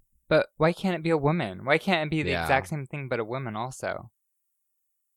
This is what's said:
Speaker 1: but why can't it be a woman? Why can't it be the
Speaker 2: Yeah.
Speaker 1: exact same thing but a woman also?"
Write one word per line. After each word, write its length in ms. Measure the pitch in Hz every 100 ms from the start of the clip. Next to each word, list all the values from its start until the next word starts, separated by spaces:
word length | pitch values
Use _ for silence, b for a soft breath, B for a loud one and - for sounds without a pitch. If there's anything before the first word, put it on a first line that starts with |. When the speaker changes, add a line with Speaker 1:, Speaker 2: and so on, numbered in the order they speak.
| _ _ -
Speaker 1:
but 200 | 156 - -
why 140 | 160
can't 220 | - 190 165
it 60 |
be 80 | 165
a 80 | 156
woman? 480 | 143 170 107 92 120
Why 140 | 156
can't 260 | 196 170 151
it 60 |
be 100 | 156
the 80 | 143
Speaker 2:
Yeah. 140 | 85
Speaker 1:
exact 240 | 147 135 -
same 180 | 151 131
thing 240 | 147 131
but 100 | 120
a 40 | 107
woman 300 | 131 123 107
also?" 560 | 127 - 95 - 113 _ _ _ _ _ _ _ _ _ _